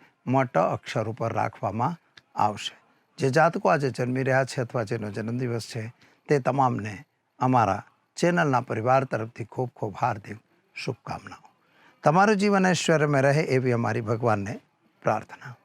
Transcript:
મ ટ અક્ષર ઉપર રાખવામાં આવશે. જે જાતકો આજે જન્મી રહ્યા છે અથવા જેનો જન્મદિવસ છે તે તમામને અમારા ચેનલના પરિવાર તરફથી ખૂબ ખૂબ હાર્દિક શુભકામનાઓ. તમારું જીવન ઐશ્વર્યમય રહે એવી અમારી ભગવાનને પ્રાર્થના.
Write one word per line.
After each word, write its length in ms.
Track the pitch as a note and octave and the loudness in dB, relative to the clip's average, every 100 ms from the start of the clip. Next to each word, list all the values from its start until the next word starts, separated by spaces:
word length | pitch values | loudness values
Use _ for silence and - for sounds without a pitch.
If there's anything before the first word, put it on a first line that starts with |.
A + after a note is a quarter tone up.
| _ _ - | _ _ -2
મ 160 | C3 | 0
ટ 160 | C3 D#3+ | 2 0
અક્ષર 500 | F3+ - - B2 A2 | 0 -2 -6 -6 -4
ઉપર 240 | A2+ A#2 | -4 -4
રાખવામાં 680 | G#2+ A#2 - G#2+ G#2+ C3+ E3+ _ - _ - | -2 -4 -4 -6 -2 -4 -4 _ -20 _ -2
આવશે. 400 | G#2+ G#2 - - _ _ _ - | -2 -2 -10 -14 _ _ _ -4
જે 120 | C#3 | 0
જાતકો 380 | C#3+ E3 G3+ G3 | 4 4 4 2
આજે 220 | D#3+ C#3 | 2 0
જન્મી 320 | A#2 B2 B2+ | -2 -4 -2
રહ્યા 220 | C3 C3 | 0 0
છે 160 | C3+ - | 0 -4
અથવા 220 | A2+ B2+ | -6 -4
જેનો 280 | G#2 A#2 G#2+ | -4 -6 -6
જન્મદિવસ 580 | G2+ A2 B2 B2 A#2 - A#2 | -6 -6 -4 -4 -6 -6 -10
છે 180 | A2 - _ _ - | -10 -14 _ _ 0
તે 100 | D3 | 0
તમામને 680 | C3 C3+ B2+ A#2 G#2+ G2 - _ _ - | 2 2 2 0 -6 -12 -18 _ _ -2
અમારા 460 | C3 B2+ G#2 G2 - _ _ - | 2 4 4 0 -6 _ _ -2
ચેનલના 440 | E3+ F3 D3+ B2 | 0 2 2 0
પરિવાર 440 | B2 A2 A#2+ C3 | -2 -2 2 2
તરફથી 400 | C3+ A2 A2+ - | 2 -4 -6 -10
ખૂબ 260 | A#2 - B2+ - | -12 -6 -6 -6
ખૂબ 180 | A2+ F#2 | -8 -4
હાર્દિક 360 | B2 G#2 A2 G#2 _ _ _ | -4 -4 -10 -16 _ _ _
શુભકામનાઓ. 760 | - - B2 - - - - - _ _ _ _ _ | -12 -10 -8 -8 -12 -12 -20 -20 _ _ _ _ _
તમારું 320 | D3+ E3+ G#3 G3+ | 2 4 4 4
જીવન 300 | G#3 G3 F#3 | 4 4 4
ઐશ્વર્યમય 540 | E3+ - D#3 D3 C#3 | 2 2 2 4 4
રહે 220 | C#3 C#3+ | 4 2
એવી 300 | D#3 C3 B2+ | 2 2 2
અમારી 280 | A#2 A#2 A#2 | 0 0 -2
ભગવાનને 600 | G#2+ A2+ B2 G#2 G2 A3+ _ _ _ _ | -2 -2 0 0 -2 -8 _ _ _ _
પ્રાર્થના. 540 | A#2 G#2+ - - B2+ A#2+ | -2 -2 -4 -18 -20 -20